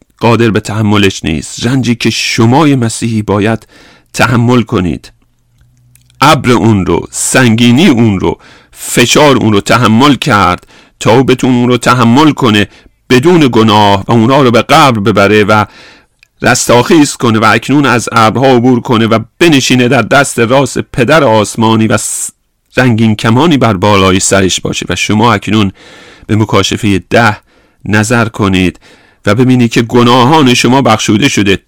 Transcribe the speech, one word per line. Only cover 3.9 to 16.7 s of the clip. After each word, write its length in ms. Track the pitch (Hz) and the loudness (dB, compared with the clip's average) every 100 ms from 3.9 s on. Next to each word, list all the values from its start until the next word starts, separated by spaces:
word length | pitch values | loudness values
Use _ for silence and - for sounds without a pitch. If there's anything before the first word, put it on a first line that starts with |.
| _ _ | _ _
تحمل 500 | - 113 123 117 123 | -4 -2 0 2 0
کنید. 500 | 104 110 90 67 - _ _ _ _ _ _ _ _ _ _ _ | 0 -4 -4 -6 -12 _ _ _ _ _ _ _ _ _ _ _
ابر 300 | 143 156 117 | 0 0 0
اون 360 | 117 107 104 85 | 0 2 0 0
رو، 220 | 85 - | -4 -4
سنگینی 760 | - - 131 123 110 120 120 190 | -8 -4 0 0 2 2 2 2
اون 340 | 117 113 95 | 2 0 0
رو، 180 | 85 - - - _ | -4 -6 -12 -20 _
فشار 640 | - - - 120 139 147 123 | -18 -8 -4 0 2 2 2
اون 160 | 110 | 0
رو 80 | 104 | -2
تحمل 540 | - 110 117 110 147 | 0 0 2 2 2
کرد 520 | 123 151 107 90 90 - - _ _ | 0 0 0 0 -2 -8 -20 _ _
تا 160 | 117 120 | 0 2
او 80 | |
بتون 260 | 131 127 127 | 2 0 0
اون 180 | 123 120 | 0 0
رو 80 | 123 | 0
تحمل 540 | - 123 117 123 156 | 0 0 2 4 2
کنه 380 | - 123 104 98 - _ _ _ | 2 0 0 -2 -8 _ _ _
بدون 380 | - 156 180 139 | 0 2 2 2
گناه 520 | 117 110 107 101 98 98 | 2 2 2 2 0 0
و 40 | |
اونها 300 | 117 113 135 | 0 2 2
رو 80 | 131 | 2
به 120 | 113 | 0
قبر 380 | - 147 143 113 | 0 2 2 0
ببره 440 | 104 101 98 107 | 0 2 2 2
و 200 | 101 107 104 - - - _ _ _ _ | 2 0 -2 -8 -20 -20 _ _ _ _
رستاخیز 720 | 123 120 - | -2 -2 0